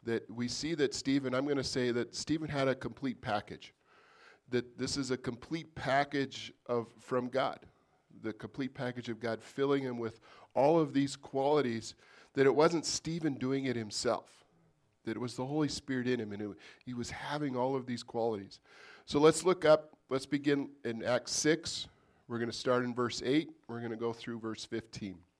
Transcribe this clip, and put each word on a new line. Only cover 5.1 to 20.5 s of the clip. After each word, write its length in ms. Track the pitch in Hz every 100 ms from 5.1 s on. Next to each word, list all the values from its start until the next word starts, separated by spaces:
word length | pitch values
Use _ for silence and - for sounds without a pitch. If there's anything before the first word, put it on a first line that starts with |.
a 60 | 127
complete 580 | 127 117 - 165 156
package 800 | - 139 135 143 143 135 - - - -
of, 200 | 120 113 -
from 280 | - 127 123
God. 300 | 127 135 - - _ _ _ _ 107
The 100 | 110
complete 400 | 107 110 - 131
package 360 | 131 123 123 117
of 100 | 110
God 240 | 117 110
filling 400 | - - 139 139
him 160 | 135 120
with 220 | 113 - - - -
all 240 | - 139 165
of 140 | 151
these 240 | 131 139 -
qualities, 800 | - 135 135 151 127 113 110 - - - -
that 120 | - 135
it 80 |
wasn't 320 | 127 160 170 -
Stephen 480 | - - 170 156
doing 300 | 127 127 135
it 100 | 135
himself, 680 | 117 110 - 123 110 - - _ _ _ _ _ _
that 120 | - 107
it 40 |
was 140 | 120
the 100 | 117
Holy 220 | 127 151 147
Spirit 400 | 147 - 131 120
in 140 | 127
him, 100 | 110
and 80 | 101
it, 80 | 104 95 - -
he 100 | -
was 160 | 123 117
having 460 | - - 147 147 123
all 180 | 127
of 120 | 135 123
these 180 | 120
qualities. 560 | - 120 117 107 98 - _ - - - -
So 120 | 147
let's 260 | 156 160
look 200 | 170 180
up, 320 | 156 151 - - _
let's 180 | 131 -
begin 440 | 147 143